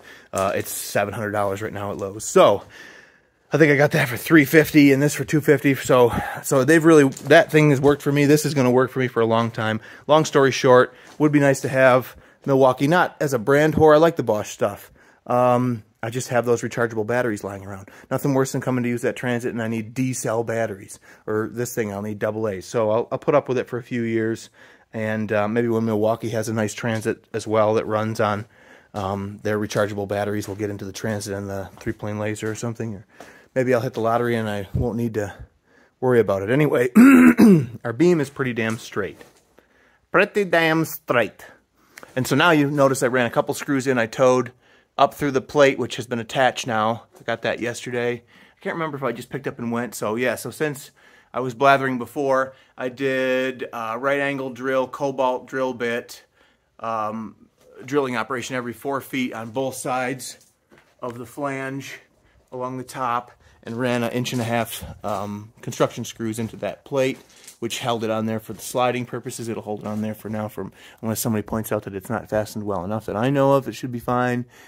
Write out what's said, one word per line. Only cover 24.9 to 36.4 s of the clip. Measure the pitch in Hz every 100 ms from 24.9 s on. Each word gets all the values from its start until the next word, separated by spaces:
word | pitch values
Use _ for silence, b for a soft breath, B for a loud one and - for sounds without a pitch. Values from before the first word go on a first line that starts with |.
And, | 117 110 110 107
uh, | 107 104
maybe | 117 120
when | 113 113
Milwaukee | 104 107 113 113
has | 113 110
a |
nice | 110 107
Transit | - 120 110 110 - _
as | 113 107
well | 110 107 110
that | 98
runs | 107 110 113
on, | 107 104 113 b b b b 101
um, | 95 101 98 104
their | 104 107
rechargeable | 104 117 101 104 98
batteries, | 104 104 104 101
we'll | 98
get | 104
into | 101 98
the |
Transit | - 113 104 101 98
and | 101
the | 98 92 -
three-plane | 117 107 107 104
laser | 107 107 110
or | 107
something. | 117 113 113 98
Or | - B B B B
maybe | 131 127
I'll | 123
hit | 123
the | -
lottery | 110 120 120 113
and | 110
I | 101 95
won't | - 123 113
need | 120 107
to | 101 - - _ b b b b
worry | 127 123
about | 101 98